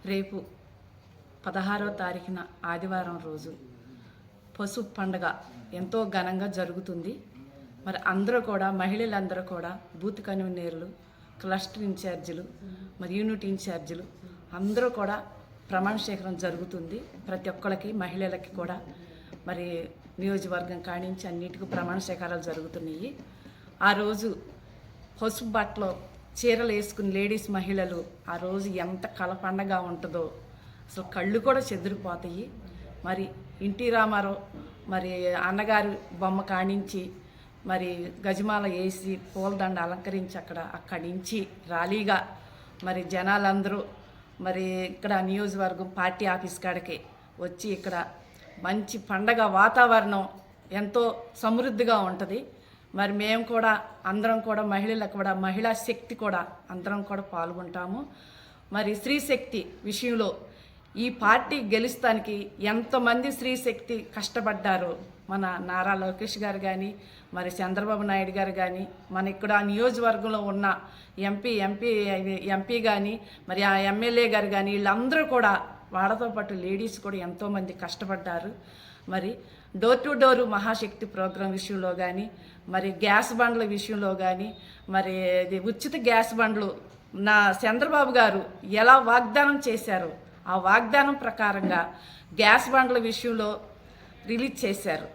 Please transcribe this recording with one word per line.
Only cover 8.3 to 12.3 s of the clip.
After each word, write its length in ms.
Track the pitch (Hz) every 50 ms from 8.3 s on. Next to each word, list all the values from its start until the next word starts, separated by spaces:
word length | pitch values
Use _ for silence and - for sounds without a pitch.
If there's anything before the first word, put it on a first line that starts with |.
| 240 247
కూడా, 300 | 220 - 202 190 190 196
మహిళలందరూ 680 | 196 185 185 190 196 214 233 226 208 202 190 180 185 185
కూడా, 380 | 180 - 185 170 170 170 185 190 - - - 165
బూత్ 200 | 170 208 208 214
కన్వీనర్లు, 680 | 202 208 196 196 190 185 180 175 170 170 165 165 170 190 226 - - - - - - - - -
క్లస్టర్ 420 | - 190 190 190 185 - - 214 214
ఇన్ఛార్జీలు, 600 | 196 190 190 - 185 175 165 - 175